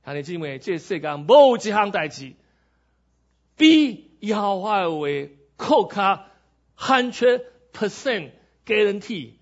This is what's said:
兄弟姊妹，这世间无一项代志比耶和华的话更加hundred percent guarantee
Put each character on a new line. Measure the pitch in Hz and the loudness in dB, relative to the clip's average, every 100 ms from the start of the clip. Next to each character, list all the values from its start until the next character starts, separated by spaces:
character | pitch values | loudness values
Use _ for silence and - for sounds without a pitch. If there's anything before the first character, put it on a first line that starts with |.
| - | -10
兄 | |
弟 | 147 | -12
姊 | 143 175 | -10 -10
妹， | 151 135 | -10 -10
这 | - 170 | -8 -8
世 | - 175 | -6 -6
间 | 151 147 151 | -4 -6 6
无 | 277 269 240 | 8 8 6
一 | |
项 | 214 208 202 | 0 -2 -2
代 | 190 156 | -4 -8
志 | 135 131 _ _ _ _ _ _ _ _ _ _ _ _ _ | -10 -18 _ _ _ _ _ _ _ _ _ _ _ _ _
比 | 311 320 285 202 _ _ | 4 6 2 -4 _ _
耶 | 208 214 | -6 -4
和 | 208 196 | -2 -4
华 | 208 208 | -2 -2
的 | 175 | -2
话 | 156 147 143 143 _ _ - | -4 -6 -6 -10 _ _ -14
更 | - 285 190 | 0 2 2
加 | 202 196 190 - _ _ _ _ _ | -2 -2 -2 -8 _ _ _ _ _
hundred | - 262 247 - 247 247 - _ _ | 0 0 0 0 0 0 -6 _ _
percent | - 208 - 269 214 139 _ _ _ - | -8 -8 -6 -6 -6 -8 _ _ _ -4
guarantee | 214 208 202 - 196 113 _ | 0 0 -2 -8 -12 -12 _